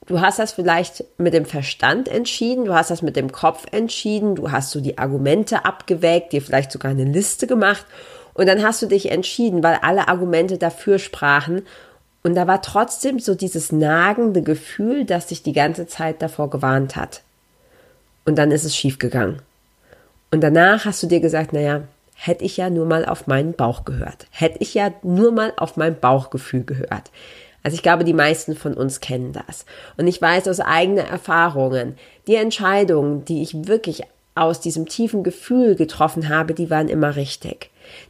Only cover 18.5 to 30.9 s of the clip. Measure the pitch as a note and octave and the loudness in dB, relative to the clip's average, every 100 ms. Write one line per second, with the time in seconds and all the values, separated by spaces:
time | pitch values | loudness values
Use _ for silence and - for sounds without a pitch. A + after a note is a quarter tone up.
18.5 | D3+ D#3 - C#3 C3+ B2 B2+ G2 - - | 2 0 -2 -2 -2 -2 -2 -2 -4 -14
19.5 | _ _ _ _ - _ _ _ D#3+ D#3 | _ _ _ _ -20 _ _ _ 2 4
20.5 | D#3+ F3+ G#3+ G#3 F#3+ E3+ F3 D#3+ D#3 D#3 | 6 6 4 0 -4 0 2 2 0 -2
21.5 | D3+ D3 D3 D3 _ _ - - F3 F#3 | -2 0 -2 -6 _ _ -10 -4 -2 -2
22.5 | - F#3 E3+ E3 D#3+ - - - C3+ D#3 | -2 -2 0 2 0 0 -4 0 0 0
23.5 | E3+ E3+ - - B2+ - - - - E3 | 0 0 -2 -6 -6 -8 -12 -20 -2 -2
24.5 | - G#3 G#3+ G3+ G3 F#3 F3+ A#3 A3+ A3 | -2 -4 -2 -2 -2 -2 4 4 4 -2
25.5 | - D#3+ - D#3+ D#3 B2+ C3+ C3 C3+ - | -4 -6 -2 -2 2 2 2 0 -8 -6
26.5 | B2+ A#2+ C3 - G#2 - - - - - | -6 -4 -6 -6 -8 -10 -20 -20 -20 -20
27.5 | _ C3 D#3+ F3 E3+ E3+ D#3+ D3 D#3 - | _ -6 0 2 4 4 4 2 2 -4
28.5 | D3+ D3+ - C3+ C3+ - B2+ B2+ C#3+ - | -6 -6 -2 -4 -4 -8 -6 -6 -10 -14
29.5 | - - - - - F3 F3 E3 F3+ F#3 | -18 -20 -20 -14 -2 0 2 2 2 0
30.5 | F#3 - D#3+ F#3 | -2 2 2 4